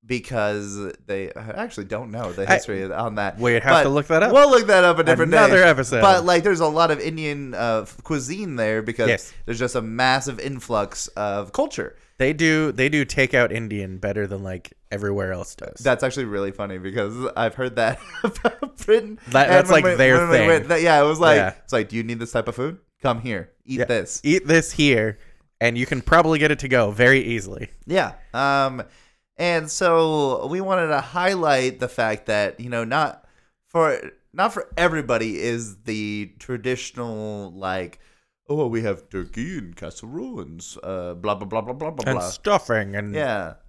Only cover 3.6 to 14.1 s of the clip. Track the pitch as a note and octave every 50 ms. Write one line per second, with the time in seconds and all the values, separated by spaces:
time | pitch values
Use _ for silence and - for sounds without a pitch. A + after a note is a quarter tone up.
3.6 | - C3+ C#3 E3 C#3+ C#3 C#3 D3 C#3+ - E3 D#3+ G3 A3 G#3+ C4+ C#4+ C#4+ C4 A#3+
4.6 | A3 G3 G3+ F#3 F3+ F3+ E3+ E3+ E3 D#3 E3 - E3 D#3+ E3 E3 - - - F#3
5.6 | F#3 F3 D#3 C3 C3 - C3+ A#2 G3+ G3 F#3+ F3+ E3 F3+ F3+ F3 E3+ G#3 F#3+ E3
6.6 | E3 D#3 D3+ D#3+ E3+ E3 D#3 C#3+ - D#3 D#3+ D#3+ D#3 D3+ D3 C#3+ C#3 C3 A#2+ F#2
7.6 | A2+ A#2+ A2+ A2 G2+ F#2 - - - - D#3+ D3 B2+ B2 D#3+ F#3+ G#3+ F#3 C#3+ A#2+
8.6 | A2+ G#2+ A2 A2 A2 G#2+ A2+ - A2+ A2 A#2 - - - - - - - A#2 A2+
9.6 | B2+ A#2+ - B2+ A2 A2 A2 A#2 B2+ C3 C3 C3+ C3 C#3+ B2+ A2 - - C#3 B2+
10.6 | - - A#2+ G#2+ G2+ G2+ - - - - _ - G#2 G#2 G2 G2+ G2+ F#2+ - -
11.6 | C#4+ D4+ - - G2 - - - _ _ _ _ C3 C3+ D#3 D3 E3 D#3+ D#3 D#3
12.6 | D#3 D3+ B2+ - C3 C3 D3+ D3+ C#3 - - - C3+ B2 - C3 A#2+ A2 - A2+
13.6 | A2+ A2 G#2 G#2 G2 F#2+ F#2+ F#2 F#2 G2+